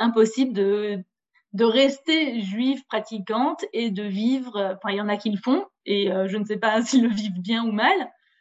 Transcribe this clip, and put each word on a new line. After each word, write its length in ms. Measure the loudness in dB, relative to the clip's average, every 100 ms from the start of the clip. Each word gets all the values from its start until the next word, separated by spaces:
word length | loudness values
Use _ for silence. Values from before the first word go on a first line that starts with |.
impossible 520 | 2 4 4 2 0
de, 460 | 0 0 0 -2 -6 -10 _ _ _ _
de 120 | 0
rester 760 | 4 6 4 2 0 0 0 -2
juive 440 | -4 0 0 -2 -4
pratiquante 800 | -6 -6 -8 -4 0 0 -2 -6
et 180 | -4 -2
de 120 | -2
vivre, 540 | -4 -2 0 0 -2 -4
euh, 180 | -4
enfin, 160 | -4 -4
il 60 | -2
y 40 |
en 80 | -2
a 80 | -2
qui 140 | -2
le 80 | -2
font, 260 | 0 0 -2 _ -4
et, 240 | -2 0
euh, 160 | 0 -2
je 120 | -2
ne 60 |
sais 140 | -4 -2
pas 240 | 0 0
<laughs> 20 |
s'ils 200 | 2 4
le 100 | 4
vivent 260 | 0 -4 -4
bien 240 | -4 -2
ou 60 | -2
mal. 400 | 0 2 2 -2 -12 _ _